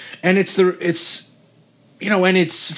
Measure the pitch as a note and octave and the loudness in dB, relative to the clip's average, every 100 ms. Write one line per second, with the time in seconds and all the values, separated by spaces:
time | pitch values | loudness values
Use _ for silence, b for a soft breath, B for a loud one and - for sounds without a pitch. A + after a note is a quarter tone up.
0 | B B F3+ F#3+ F#3 F#3+ F#3 F3 F3+ E3+ | B B 0 0 0 0 0 0 -4 -2
1 | - - - _ _ _ _ _ _ - | -2 -4 -8 _ _ _ _ _ _ -10
2 | - G3 F#3 F#3 E3 - - | -2 2 2 2 2 0 0